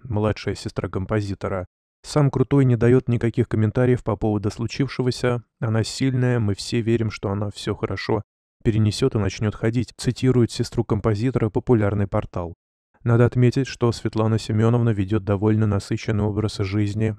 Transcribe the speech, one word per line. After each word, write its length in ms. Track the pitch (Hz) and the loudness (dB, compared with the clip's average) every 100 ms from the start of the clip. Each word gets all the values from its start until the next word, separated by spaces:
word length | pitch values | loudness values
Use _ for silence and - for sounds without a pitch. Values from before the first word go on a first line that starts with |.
младшая 520 | - 104 107 - 104 | -6 -2 0 -2 -6
сестра 340 | 95 107 - 104 | -6 -8 -6 -6
композитора. 800 | 98 95 107 98 92 98 95 90 _ _ _ | -6 -2 -2 -2 -6 -4 -4 -8 _ _ _
Сам 280 | - 151 139 | -4 2 2
Крутой 340 | - - 143 | 2 2 4
не 120 | 127 117 | 4 4
даёт 320 | 117 127 - | 6 4 4
никаких 400 | 113 117 - 110 | 0 0 0 0
комментариев 540 | 107 107 127 127 120 | 2 0 2 2 2
по 140 | - 101 | -2 -2
поводу 340 | 110 104 101 | 0 0 -2
случившегося. 920 | - 113 - 135 - 123 - 123 120 - - | -4 -6 -4 -4 -2 -2 0 -2 -2 -6 -8
«Она 240 | 113 110 | -2 0
сильная, 560 | 107 - 135 127 123 120 | -2 -2 -2 0 0 0
мы 140 | 104 | 0
все 260 | 98 - 120 | -4 -4 -2
верим, 300 | 110 113 110 | 0 0 0
что 200 | - 107 | -4 -4
она 200 | 101 104 | -4 -6
всё 240 | - - | -6 -6
хорошо 480 | 98 - 98 - 110 - _ _ _ | -4 -6 -6 -2 -4 -4 _ _ _
перенесёт 500 | 120 107 107 - 135 | 0 2 2 2 0
и 40 | 110 | 2
начнёт 360 | 95 - 107 | -2 -2 -4
ходить», 400 | - 113 120 113 - | -2 -2 -2 -4 -4
цитирует 540 | 131 - 131 123 113 | -4 0 2 4 2
сестру 340 | - 117 - | 0 -4 -2
композитора 640 | - 107 113 104 127 120 110 | -2 0 0 0 0 0 0
популярный 580 | 92 - 117 101 101 98 | -2 2 2 4 0 -2
портал. 480 | 107 - 92 85 - _ _ _ _ | -2 -4 -8 -8 -12 _ _ _ _
Надо 200 | 120 117 | 2 4
отметить, 420 | 120 127 123 135 127 | 4 4 2 2 -4
что 260 | - 120 | 0 -2
Светлана 460 | - 113 110 110 110 | 0 -4 0 0 0
Семёновна 520 | - 107 113 120 117 | 0 2 2 2 2
ведёт 340 | 101 95 107 | 0 0 -2
довольно 420 | 98 101 107 110 104 | 0 0 2 2 2
насыщенный 580 | 98 - 113 - 104 | 0 -4 -6 -2 -2
образ 340 | 104 104 107 - | 0 -2 -4 -4
жизни. 580 | 95 104 101 104 110 | -2 0 -2 -2 -4